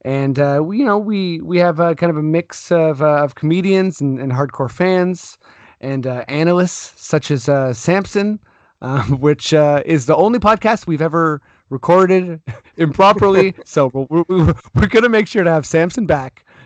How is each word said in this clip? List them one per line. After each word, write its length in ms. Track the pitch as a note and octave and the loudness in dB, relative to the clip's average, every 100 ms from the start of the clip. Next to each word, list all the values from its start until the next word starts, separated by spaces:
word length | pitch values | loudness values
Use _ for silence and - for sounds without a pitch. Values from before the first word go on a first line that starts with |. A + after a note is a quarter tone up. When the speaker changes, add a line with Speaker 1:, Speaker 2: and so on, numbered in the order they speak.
Speaker 1:
And, 360 | C3 C#3 C#3 C3+ | -6 -2 -2 0
uh, 220 | C#3+ C#3+ | 0 0
we, 140 | D#3+ G#3+ | -2 0
you 80 | |
know, 140 | C4 G#3 | 0 0
we, 420 | G#3 G3+ F3+ E3 | 0 -2 -2 -4
we 160 | D#3+ F3 | -2 0
have, 240 | F3 D#3+ | 2 2
uh, 140 | E3+ | 0
kind 160 | D#3 E3+ | 0 -2
of 80 | D3+ | 0
a 40 | |
mix 480 | D3+ E3 E3+ - - | 0 -2 -4 -10 -2
of, 300 | E3+ D#3+ C#3 | 0 2 2
uh, 240 | D3+ D3 | 2 2
of 100 | C#3+ | 0
comedians 680 | - D3+ F3 F#3+ F#3+ F#3+ - | -2 -2 0 2 2 0 -2
and, 180 | C#3+ C3 | -4 -2
and 100 | C3+ | -4
hardcore 400 | B2+ C#3 - B2+ | -2 -2 -4 -6
fans 680 | - F#3 F#3 F3+ F3 - - _ _ - - | -2 0 2 0 -4 -12 -20 _ _ -20 -14
and, 260 | C3+ C3+ B2+ | -8 -6 -6
uh, 200 | B2 - | -8 -6
analysts 720 | D3 E3 F3 F3+ - - - | 0 2 2 0 -4 -18 -16
such 300 | - D#3 - | -4 -2 -2
as, 180 | C#3 - | -4 0
uh, 240 | C#3 C3 | 0 0
Samson, 680 | A#2 - F#3 F#3 G3+ G#3 G#3+ _ _ _ - | -2 -2 -2 -2 -2 -2 -4 _ _ _ -12
um, 360 | B2+ C#3 G#2 C3+ | -4 -2 -2 0
<laughs> 0 | |
which, 340 | D3 D3 - | 0 0 0
uh, 280 | D#3 D3 D3 D#3+ | 2 2 0 0
is 180 | D#3 | -2
the 120 | B2 D#3 | 2 2
only 220 | G3+ B3 | 2 2
podcast 480 | G#3 A3 A3 G#3+ - | 0 0 0 -2 -2
we've 140 | D3+ | -2
ever 400 | D#3+ E3 D#3+ D3 _ _ - | -2 0 -2 -4 _ _ -12
recorded 720 | C3 - F#3 F3+ F#3 F3+ D#3+ - - | -6 2 4 4 2 -2 -10 -14 -16
<laughs> 160 | _ - | _ -4
improperly. 800 | D#3+ E3 G3 G#3 G3+ G3 F#3+ - | -2 4 4 4 4 4 2 -2
Speaker 2:
<laughs> 40 | |
Speaker 1:
So 220 | - D#3 C3 | -4 0 0
we're, 300 | C3+ C3+ E3 E3+ | -2 -2 -2 0
we're, 260 | F#3+ D#3 - - | 0 0 0 -4
we're 120 | B2+ G3 | -2 2
gonna 200 | F3 A#3+ | 2 2
make 200 | A3 G3+ | 0 0
sure 160 | G#3+ | 0
to 60 | E3+ | 0
have 140 | D#3+ | 0
Samson 400 | - D#3+ E3+ - | 0 0 0 -2
back 400 | F3 D3 C3 _ _ - | -2 -2 -4 _ _ -20